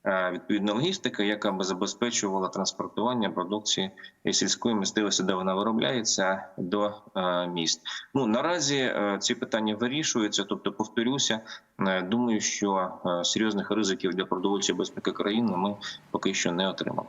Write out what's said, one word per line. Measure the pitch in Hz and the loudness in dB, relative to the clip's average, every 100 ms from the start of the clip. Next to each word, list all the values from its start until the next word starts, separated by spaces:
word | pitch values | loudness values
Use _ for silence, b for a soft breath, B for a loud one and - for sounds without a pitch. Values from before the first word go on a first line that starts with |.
| - | -2
е, | 92 90 | 0 0
відповідна | 87 - 104 104 | -2 -2 0 2
логістика, | 107 170 190 127 - | 2 0 -2 -6 0
яка | 101 104 107 | 0 2 0
би | 95 | 0
забезпечувала | 95 92 98 - 120 - 104 95 92 | -2 0 -2 -2 -2 0 0 0 -2
транспортування | 95 95 - 90 - 113 123 98 | -2 -4 -4 -8 -2 -2 0 -2
продукції | 82 87 104 - - 95 B B B | -2 -2 -2 -2 -2 -2 B B B
із | - 95 | -2 0
сільської | 98 - 120 110 | 0 0 0 2
місцевості, | 95 - 101 - | 0 2 2 2
де | 95 | 0
вона | 92 92 | 0 0
виробляється, | 95 107 113 139 127 104 - 95 95 - - | 0 2 2 2 0 0 2 2 0 -4 -8
до, | 90 104 104 101 - 98 | -2 0 0 -2 -10 -2
е, | 92 90 90 | 0 0 0
міст. | 87 82 - B B B | -2 0 -2 B B B
Ну, | 139 113 | 0 2
наразі, | 113 156 175 143 143 | 2 2 0 0 2
е, | 127 - 104 98 | 0 0 0 0
ці | - 120 | 0 -2
питання | 127 110 107 107 | 0 0 0 0
вирішуються, | 120 143 151 120 104 101 | 0 0 0 2 2 0
тобто, | 98 98 101 | -2 -2 -2
повторюся, | - 104 - 113 139 - 113 B B _ - | -2 -2 0 0 0 0 0 B B _ -2
е, | 98 92 | 0 2
думаю, | 90 117 120 107 | 2 2 2 2
що, | - - 101 95 92 - 92 | 0 0 2 2 0 -2 -2
е, | 87 | 0
серйозних | 87 104 110 101 95 | 0 2 2 0 0
ризиків | 104 101 92 95 | 0 2 0 0
для | 90 95 | 0 0
продовольчої | 92 98 101 - 90 | 0 2 0 0 0
безпеки | 95 - - | -2 -2 -4
країни | - 98 110 117 90 | 0 0 2 2 2
ми | 98 104 B B - | 0 -2 B B -8
поки | - 95 | -2 0
що | 98 90 | 0 0
не | 87 95 | 2 0
отримали. | - - - | 0 -4 -4